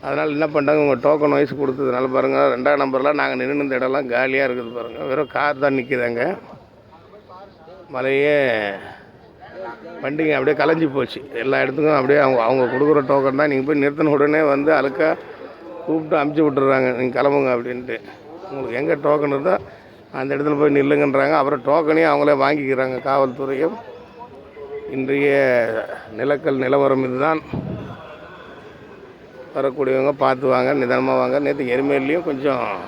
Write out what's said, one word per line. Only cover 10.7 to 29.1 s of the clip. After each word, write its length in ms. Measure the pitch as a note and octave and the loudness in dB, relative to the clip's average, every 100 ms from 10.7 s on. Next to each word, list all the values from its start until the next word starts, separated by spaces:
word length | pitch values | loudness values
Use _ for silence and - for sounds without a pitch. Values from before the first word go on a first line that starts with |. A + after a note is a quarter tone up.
| E3 D#3+ | 2 0
போச்சு. 420 | C#3 B2 - - | 0 -4 -6 -10
எல்லா 260 | A#2 B2 C3+ | -6 -2 0
இடத்துக்கும் 320 | C3+ C3+ D3+ | 0 0 2
அப்படியே 240 | D3 C3 D3 | 2 4 4
அவங்க, 240 | C3+ B2+ | 6 4
அவங்க 220 | A2+ C3 | 2 2
கொடுக்குற 360 | B2 B2+ D3 D3+ | 2 2 4 4
டோக்கன் 320 | C3+ C#3 C3+ C3+ | 4 2 2 2
தான். 120 | D3+ | 2
நீங்க 160 | C3+ C3+ | 0 0
போய் 160 | D3 | 2
நிறுத்தின 300 | C#3+ D3 D#3 | 0 2 2
உடனே 280 | C#3+ D3 D3+ | 4 4 4
வந்து 300 | D3+ C#3 D3 | 2 2 4
அழுக்கா 440 | D3+ C3+ C3+ D#3 E3+ - - - - - - - | 2 2 0 0 0 -8 -18 -18 -18 -16 -12 -4
கூப்பிட்டு 300 | D#3+ D#3 D#3 | -4 0 0
அமுச்சு 180 | D3 D3 | 0 2
விட்டுறாங்க, 520 | D3+ C3+ C3+ C3+ B2+ A#2+ | 2 2 2 4 2 0
"நீங்க 260 | B2+ B2 | -2 2
கிளம்புங்க" 280 | C#3 C#3+ C3+ | 2 2 2
அப்படின்ட்டு. 460 | B2 B2 B2 B2+ A2+ - - - - - | 0 -4 -8 -8 -10 -10 -20 -20 -18 -12
உங்களுக்கு 280 | C#3 C3 A#2 | -10 -6 -4
எங்க 140 | D3+ | -2
டோக்கன் 400 | D#3 D3 D3 D3 | 0 0 0 0
இருக்கோ 240 | C#3 D#3 F#3 - - - - - | 0 0 -2 -4 -20 -20 -20 -14
அந்த 240 | C#3 C3+ C#3 | -8 -4 -2
இடத்துல 220 | D3 C#3+ | 0 2
போய் 160 | D3 | 4
நில்லுங்கன்றாங்க. 580 | C#3+ C#3 D3 C#3+ C3+ C#3 | 4 2 2 2 2 2
அப்புறம் 320 | D#3 C3+ D3 | 2 2 -2
டோக்கனையும் 460 | A#2+ D3+ D3+ D#3 E3 | 0 0 2 2 4
அவங்களே 220 | C#3+ D3 C#3+ | 4 4 4
வாங்கிக்கிறாங்க, 520 | C#3 D3+ C3+ C3 C3 B2+ C3 | 2 0 0 0 -2 -4 0
காவல்துறையும். 680 | C#3 C3+ B2 C3+ C3+ D#3+ - - - - - - - - - - - - | 2 0 -2 -6 -2 -2 -4 -14 -18 -20 -20 -20 -20 -20 -18 -14 -12 -8
இன்றைய 380 | C3+ C3 C#3 C#3+ C#3 C3+ B2 A2+ A2+ - - - G#2+ | -6 -2 0 2 4 4 4 2 -2 -6 -12 -14 -6
நிலக்கல் 400 | C3 C#3+ D3+ C3+ | -2 0 0 -2
நிலவரம் 480 | C3 C#3 C#3 C3+ | 2 2 4 2
இதுதான். 360 | C3 B2+ D3 D#3+ C#3+ - - - - - - - - - - - - - - - - | 0 0 0 -2 -4 -8 -8 -10 -12 -16 -18 -18 -20 -20 -20 -20 -20 -20 -20 -20 -20